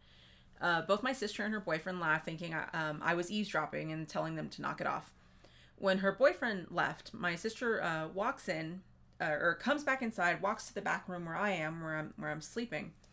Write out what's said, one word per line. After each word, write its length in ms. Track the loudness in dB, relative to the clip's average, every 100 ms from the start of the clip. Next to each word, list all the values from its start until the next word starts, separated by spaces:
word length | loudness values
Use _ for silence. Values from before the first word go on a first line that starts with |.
| -20 -20 -20 -20 -20 -2
Uh, 200 | 2 2
both 200 | 4 2
my 100 | 2
sister 300 | -2 -2 -2
and 100 | -2
her 60 | -2
boyfriend 400 | 0 -2 0 0
laughed, 260 | 2 2 0
thinking 280 | -6 -4 -4
I, 120 | -4
um, 280 | -2 -2 0
I 100 | 2
was 160 | 2 2
eavesdropping 640 | 0 0 0 0 -2 -4
and 160 | -4 -4
telling 280 | -2 -2 -2
them 140 | -6
to 120 | -6
knock 200 | -6 -2
it 60 | -2
off. 260 | -2 -6 -18 -20 -20 -20 -20 -20 -2
When 220 | 2 4
her 120 | 4
boyfriend 540 | 6 6 6 0 -2 -4
left, 420 | 0 0 -2 -10
my 220 | -4 -2 0
sister, 460 | -4 -2 0 0
uh, 240 | 0 -2 -2
walks 400 | -2 -2 -2 -4
in, 320 | -4 -4 -8 -12 -20 -14 -2
uh, 40 | 0 4
or 160 | 4 2
comes 220 | 2 2
back 180 | 2 0
inside, 400 | 0 2 2 4
walks 240 | 2 0 -4
to 60 |
the 80 | -4
back 260 | 0 -2 -2
room 160 | -6 -4
where 100 | 0
I 160 | 2
am, 300 | 2 0 -4
where 140 | -4 -4
I'm, 160 | -4 -6
where 140 | -4
I'm 100 | -4
sleeping, 500 | -6 -6 -4 -4 -6 -14 -20